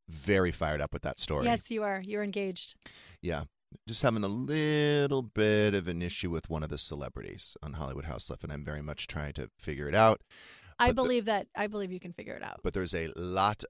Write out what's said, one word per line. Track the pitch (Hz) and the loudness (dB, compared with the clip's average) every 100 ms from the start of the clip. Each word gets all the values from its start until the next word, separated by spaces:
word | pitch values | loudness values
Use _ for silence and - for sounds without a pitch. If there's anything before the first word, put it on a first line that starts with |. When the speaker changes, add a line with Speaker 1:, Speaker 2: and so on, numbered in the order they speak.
| - | -16
Speaker 1:
very | 80 80 98 90 | -8 4 6 6
fired | 82 78 76 | 2 0 0
up | 71 | -2
with | - | -4
that | - - | -6 -4
story. | - 73 240 | -2 0 2
Speaker 2:
Yes, | 233 - | 0 -2
you | 220 | -4
are. | 208 190 190 | -2 -4 -4
You're | 208 | -4
engaged. | 208 202 196 180 - - - - - - | -4 -2 -4 -4 -6 -8 -16 -20 -20 -8
Speaker 1:
Yeah. | 87 78 73 _ _ - - | -4 -2 -4 _ _ -20 -10
Just | 113 | 0
having | 131 113 | 2 2
a | 98 | 0
little | 110 131 156 151 151 147 147 143 135 | -2 -2 0 2 4 4 4 4 2
bit | 120 - 107 107 104 | -2 2 6 6 6
of | 98 87 | 4 0
an | 85 | -2
issue | 87 - 90 | -2 -2 -2
with | 80 - | -2 -2
one | 80 | -4
of | 76 | -2
the | 73 | -2
celebrities | - 73 67 - 50 - - - | -4 -4 -8 -10 -12 -8 -8 -8
on | 78 | -10
Hollywood | 73 69 69 76 | -6 -6 -6 -6
House | 58 - | -6 -6
Life, | - | -8
and | - | -8
I'm | 73 | -8
very | 73 76 | -6 -6
much | 73 71 - | -6 -8 -8
trying | 78 73 | -6 -6
to | 69 57 _ | -6 -10 _
figure | - 69 71 | -8 -6 0
it | 95 | 8
out. | 110 107 _ - - - - - | 8 6 _ -20 -20 -20 -12 2
Speaker 2:
I | 240 | 4
Speaker 1:
But | 247 | 4
the | |
Speaker 2:
believe | 247 247 214 | 2 2 2
that. | 202 - - | 0 -2 -4
I | 208 | -4
believe | 214 190 | -4 -6
you | 185 | -8
can | 180 | -12
figure | 175 - - | -14 -12 -10
it | |
out. | 98 92 | -10 -6
Speaker 1:
But | - | -4
there's | 95 87 | -2 -2
a | 87 82 - | -2 -4 -4
lot | 90 92 98 107 - | -2 4 4 2 -4